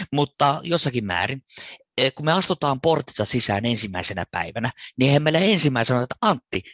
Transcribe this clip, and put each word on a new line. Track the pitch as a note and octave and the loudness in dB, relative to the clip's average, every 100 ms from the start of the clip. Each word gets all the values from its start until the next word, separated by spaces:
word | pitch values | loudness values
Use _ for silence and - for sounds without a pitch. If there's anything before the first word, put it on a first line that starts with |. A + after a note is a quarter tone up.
| G3 | -4
mutta | C#3 C#3+ - C#3+ D3 | -2 -2 2 2 2
jossakin | E3+ E3+ D3 B2 G#2 | -2 -2 -2 -2 -2
määrin. | F2 G2+ C3+ _ - - - _ - | -2 -2 -4 _ -18 -18 -18 _ 0
Eh, | C3+ | 0
kun | - D3+ | 0 0
me | |
astutaan | F3 F3+ F3+ D3 - | 0 0 -2 0 0
portista | E3 D#3+ - - G#2+ | 2 0 -2 -4 -2
sisään | B2 - G2+ A#2+ | 0 0 0 0
ensimmäisenä | A2+ G#2 F2+ F2+ F#2+ E2+ | -2 -4 -4 -4 -4 -6
päivänä, | F2 E2+ A#2 A#2+ - - - | -4 -6 -4 -6 -6 -12 0
niin | C3 | 4
eihän | C#3+ | 4
meillä | D3+ D#3+ | 4 2
ensimmäisenä | G3 G3 D3 B2+ A#2 B2+ | 2 4 2 2 2 0
sanota, | |
että | B2+ - A3 | 0 0 0
Antti, | B2 - - - | 0 -2 -8 -8